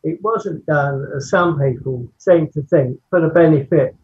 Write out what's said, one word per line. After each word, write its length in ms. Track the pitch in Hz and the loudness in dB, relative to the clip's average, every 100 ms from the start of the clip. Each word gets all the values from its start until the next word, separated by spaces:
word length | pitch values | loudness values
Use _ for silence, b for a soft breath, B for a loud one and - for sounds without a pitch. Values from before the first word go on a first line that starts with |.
It 200 | 156 170 | -6 -4
wasn't 420 | 208 220 196 160 | -4 -4 -6 -10
done, 420 | - 147 139 135 139 | -2 -2 0 -4 -8
as 140 | 143 - | -10 -2
some 300 | 185 175 147 | 0 0 0
people 500 | 139 120 135 123 120 _ | -2 -2 -8 -8 -10 _
seem 320 | - 175 156 | 2 2 2
to 100 | 151 | -6
think, 380 | 139 165 131 127 _ | 0 0 0 -6 _
for 100 | 180 | 0
the 80 | 160 | 2
benefit 640 | 165 160 147 139 160 127 - | 4 4 4 2 0 0 -4